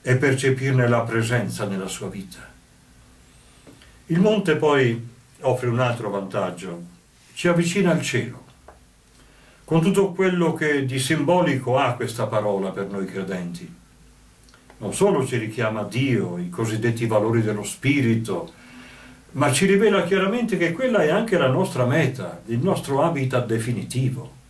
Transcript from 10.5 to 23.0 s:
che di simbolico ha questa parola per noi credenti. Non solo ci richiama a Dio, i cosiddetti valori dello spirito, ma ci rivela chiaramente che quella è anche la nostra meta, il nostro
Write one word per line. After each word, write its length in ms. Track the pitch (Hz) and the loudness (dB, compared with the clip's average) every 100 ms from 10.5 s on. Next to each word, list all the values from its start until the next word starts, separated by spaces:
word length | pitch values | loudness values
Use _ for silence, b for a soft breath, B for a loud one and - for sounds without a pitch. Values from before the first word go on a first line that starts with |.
che 300 | - 156 143 | 0 0 0
di 140 | 131 131 | 0 -2
simbolico 800 | - 156 143 175 160 135 123 127 | -2 0 2 2 2 0 0 0
ha 140 | 135 | 0
questa 340 | 117 110 - 104 | -2 -6 -4 -2
parola 440 | 110 104 98 95 | -2 0 -2 -2
per 180 | 92 95 | -6 -6
noi 180 | 98 95 | -6 -6
credenti. 640 | 95 92 92 87 85 87 - - - - - - _ - B B - | -6 -6 -6 -6 -10 -14 -20 -20 -20 -20 -20 -20 _ -20 B B -12
Non 140 | 104 | -8
solo 320 | - 202 165 | 0 2 2
ci 120 | 131 123 | 0 -2
richiama 440 | 107 - 113 110 | -4 -2 -2 -2
a 60 | 98 | -6
Dio, 500 | 113 135 113 90 87 | -2 0 0 -2 -6
i 120 | 87 | -8
cosiddetti 580 | - 110 110 117 113 113 | -4 -4 0 -2 0 0
valori 360 | 107 110 117 | 2 2 2
dello 200 | 107 104 | 0 -2
spirito, 880 | 101 - 131 143 120 113 110 90 80 B B B B B B B B | -6 -4 0 2 2 0 0 -6 -8 B B B B B B B B
ma 200 | - 143 | -2 0
ci 140 | 127 190 | 2 4
rivela 360 | 196 220 190 | 6 6 4
chiaramente 540 | 170 190 190 233 233 180 | 2 2 2 0 0 0
che 160 | 165 | 0
quella 320 | 165 254 214 | 0 0 2
è 60 | 151 | 4
anche 280 | 185 226 180 | 2 2 2
la 100 | 131 | 2
nostra 360 | 135 185 - 123 | 2 0 0 2
meta, 560 | 147 135 - 90 - - | 2 2 -2 -10 -10 -4
il 120 | 117 | -2
nostro 440 | 170 - - 139 | 0 0 0 2